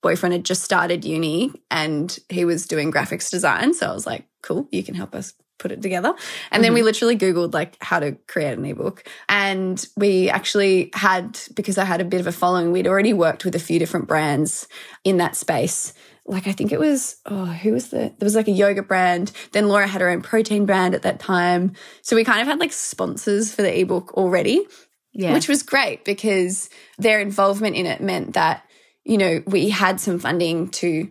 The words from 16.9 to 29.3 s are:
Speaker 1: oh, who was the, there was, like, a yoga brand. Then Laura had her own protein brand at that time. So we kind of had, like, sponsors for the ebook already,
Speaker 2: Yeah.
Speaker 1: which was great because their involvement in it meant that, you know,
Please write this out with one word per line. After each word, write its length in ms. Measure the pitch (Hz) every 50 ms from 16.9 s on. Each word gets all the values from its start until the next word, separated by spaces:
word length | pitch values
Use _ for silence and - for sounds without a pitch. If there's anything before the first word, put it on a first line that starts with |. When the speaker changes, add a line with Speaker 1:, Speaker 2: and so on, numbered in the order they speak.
| 294 262 254 - - _ _
Speaker 1:
oh, 200 | - 208 196 185
who 280 | 175 170 170 180 214 220
was 160 | 247 247 -
the, 80 | - -
there 280 | - - - _ 208
was, 100 | 202 208
like, 120 | 226 220 214
a 40 |
yoga 320 | 196 185 202 202 202 190 196
brand. 480 | - 196 185 185 180 180 175 180 202 - - - - -
Then 140 | 202 208 208
Laura 200 | 196 208 202 196
had 140 | 190 190
her 80 | 185 180
own 120 | 180 170
protein 440 | - - - 220 220 214 214 208 202 196
brand 260 | 196 190 185 180 185
at 80 | -
that 180 | - 190 - -
time. 540 | - - 190 180 175 175 180 175 180 190 185 - - - - - _
So 120 | - -
we 80 | 226 226
kind 160 | 240 233 208
of 60 | 233 269
had, 120 | 277 302
like, 120 | 349 330
sponsors 800 | - - - - - - 185 170 - - - - 202 202 220 214 -
for 100 | - 202
the 160 | 190 - -
ebook 320 | 185 180 180 175 180 - -
already, 520 | - 190 180 180 180 170 - 233 339 403 - - - - _ _ _ _ _ _
Speaker 2:
Yeah. 200 | 226 190 170 -
Speaker 1:
which 140 | 302 - -
was 140 | 285 285 -
great 420 | - - 277 269 214 120 - -
because 640 | - 202 202 - 220 202 190 180 180 185 - - - - - - - _ -
their 200 | 196 226 214 214
involvement 560 | 202 202 196 202 196 196 202 202 220 208 -
in 120 | - 180 165
it 140 | - -
meant 340 | - 196 185 - - - -
that, 280 | - 165 160 156 - - _ _ _ _ _ _ _ _
you 140 | - 220 208
know, 240 | 196 180